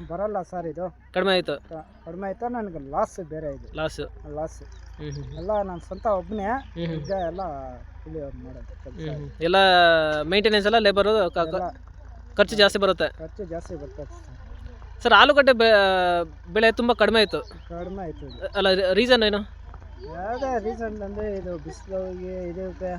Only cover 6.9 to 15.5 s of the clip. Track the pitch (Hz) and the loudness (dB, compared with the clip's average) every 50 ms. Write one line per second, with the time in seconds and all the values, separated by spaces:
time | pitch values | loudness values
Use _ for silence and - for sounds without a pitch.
6.9 | 160 156 143 180 196 190 180 165 170 190 190 170 147 139 135 131 123 120 - - | -6 -6 -6 -6 -6 -4 -4 -6 -6 -6 -8 -8 -8 -10 -12 -12 -14 -16 -18 -18
7.9 | - - - 156 156 160 143 139 131 127 123 131 127 127 117 - - - - 135 | -18 -18 -16 -14 -12 -12 -12 -12 -12 -14 -14 -16 -16 -16 -16 -16 -16 -16 -16 -16
8.9 | - - 160 151 147 147 147 139 - - 156 170 185 196 196 185 180 180 175 170 | -14 -10 -10 -8 -8 -8 -10 -12 -8 -4 -2 2 4 4 6 6 6 6 6 6
9.9 | 165 160 156 156 151 151 151 160 190 208 202 220 214 208 196 208 226 233 214 202 | 6 4 2 2 0 -2 -2 0 0 2 2 4 2 2 2 4 4 4 4 4
10.9 | 196 202 196 208 220 220 185 175 - 180 170 160 165 185 180 175 - - - - | 4 4 4 4 4 2 2 0 0 -2 -2 -2 -2 -4 -4 -6 -10 -12 -18 -20
11.9 | - - - - - - - - - - 202 - 226 208 202 196 - 208 196 190 | -20 -20 -20 -20 -18 -20 -20 -4 2 2 2 2 4 4 4 4 4 4 2 2
12.9 | 180 - 160 143 - - 160 160 - - 202 165 160 170 - - 185 147 143 131 | 2 2 0 -4 -4 -6 -16 -14 -12 -12 -12 -10 -10 -10 -10 -12 -12 -12 -12 -14
13.9 | 127 151 147 127 - - - - - - - - - - - - - - - - | -12 -14 -14 -14 -14 -18 -18 -18 -18 -18 -16 -16 -16 -16 -16 -16 -16 -16 -18 -18
14.9 | - - - 240 226 202 233 277 285 285 277 269 | -8 -2 4 8 10 10 10 10 8 8 8 6